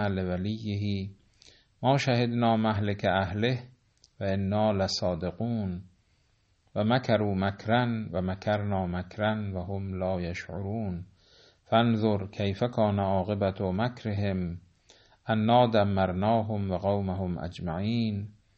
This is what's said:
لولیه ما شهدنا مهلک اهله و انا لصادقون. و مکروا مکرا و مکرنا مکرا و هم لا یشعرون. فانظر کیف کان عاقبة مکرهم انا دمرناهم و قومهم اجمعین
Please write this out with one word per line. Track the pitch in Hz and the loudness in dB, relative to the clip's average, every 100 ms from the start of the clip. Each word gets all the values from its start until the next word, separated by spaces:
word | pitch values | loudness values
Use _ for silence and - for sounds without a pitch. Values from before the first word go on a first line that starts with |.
| 101 | 0
لولیه | 95 92 90 98 110 110 101 104 98 98 - _ _ - - _ - | 0 -2 -2 -2 -4 -4 -2 -2 -2 -4 -12 _ _ -20 -20 _ -4
ما | 127 139 | 2 2
شهدنا | 135 120 120 120 117 113 | 2 2 2 2 2 4
مهلک | 110 104 104 101 | 2 2 0 0
اهله | 101 92 98 104 117 123 - - _ _ _ - | 2 2 2 0 -2 -2 -6 -20 _ _ _ -6
و | |
انا | 98 98 95 104 107 | -2 0 0 2 2
لصادقون. | 101 95 - 98 85 87 - 113 117 95 90 - _ _ _ _ _ _ _ _ | 2 0 0 -2 -2 -4 -4 -4 -2 -4 -6 -10 _ _ _ _ _ _ _ _
و | - | -2
مکروا | 107 120 - 107 104 | 2 2 2 2 2
مکرا | 95 98 98 110 120 123 113 107 | 0 0 -2 0 2 2 -2 -4
و | 87 | -4
مکرنا | 92 95 - 104 101 98 90 | -4 -4 -2 -2 0 -2 -2
مکرا | 87 92 - 107 110 104 | -4 -6 -4 -2 -2 -4
و | 95 | -6
هم | 90 98 98 92 | -6 -6 -6 -4
لا | 92 92 | -2 -2
یشعرون. | 87 90 - 85 98 113 104 87 90 _ _ - - _ | -4 -8 -10 -8 -6 -6 -6 -8 -10 _ _ -20 -20 _
فانظر | - 113 120 110 110 101 95 | 0 2 4 4 2 2 -2
کیف | - 101 98 | -4 -2 0
کان | 120 120 107 101 | -2 2 2 2
عاقبة | 98 95 92 104 98 92 98 | 2 0 0 0 -2 0 -2
مکرهم | 92 123 123 110 101 101 92 87 90 - _ _ - _ _ - | 0 -2 -4 -6 -2 -2 -2 -4 -6 -14 _ _ -20 _ _ -2
انا | 110 107 120 120 | 2 6 6 6
دمرناهم | 110 101 95 92 90 104 117 107 107 98 | 6 4 4 2 2 2 2 2 -2 -2
و | 90 | 0
قومهم | 98 101 98 90 92 85 | 0 0 0 -2 -2 -4
اجمعین | 80 - 87 82 104 120 113 101 107 - _ | -6 -6 -6 -4 -2 0 0 -2 -8 -14 _